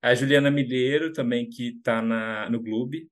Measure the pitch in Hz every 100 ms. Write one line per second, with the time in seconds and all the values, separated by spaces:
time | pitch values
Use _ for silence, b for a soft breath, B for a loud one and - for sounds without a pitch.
0 | 123 120 135 143 139 143 127 127 127 147
1 | 160 160 123 120 117 117 120 120 - 113
2 | 113 113 110 107 107 117 113 - 127 160
3 | 165